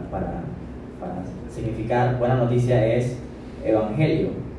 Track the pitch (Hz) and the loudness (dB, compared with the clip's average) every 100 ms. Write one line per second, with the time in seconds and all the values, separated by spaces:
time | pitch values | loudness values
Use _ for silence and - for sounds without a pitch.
0 | - 110 90 - - - - - - - | -4 -4 -4 -4 -6 -8 -10 -12 -12 -10
1 | 180 - - - - - 110 - - 123 | -8 -6 -8 -10 -10 -6 -4 -4 0 2
2 | 123 - 120 127 120 123 120 123 113 120 | 4 2 4 4 4 4 4 4 4 4
3 | 123 - - - - - 110 110 107 135 | 2 -2 -8 -12 -14 -6 2 2 2 2
4 | 160 160 92 - - | 2 4 0 -2 -8